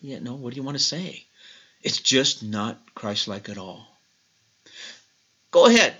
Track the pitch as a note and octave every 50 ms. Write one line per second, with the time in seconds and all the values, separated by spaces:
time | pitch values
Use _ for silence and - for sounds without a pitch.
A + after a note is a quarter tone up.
0 | - C#3 C3 - A#2+ B2 B2 C#3+ C3 A#2+ A#2+ C#3 C3+ C3+ C#3+ C3+ - - - E3+
1 | F#3 - - - - _ _ _ - - - - _ _ _ _ - - - -
2 | - - C3 C3 C#3 - - - A2+ G#2+ G#2+ G#2 G#2 A#2 A#2 - _ _ _ -
3 | - G#2 G#2 G#2 - A2 G2 G2+ - - G2+ G2+ F#2 F#2 F#2 F#2+ - _ _ _
4 | _ _ _ _ _ _ _ _ _ _ _ _ _ - - - - - - -
5 | _ _ _ _ _ _ _ _ _ _ - B3+ C4 A#3+ A#3 A3+ F#3 A#2 - -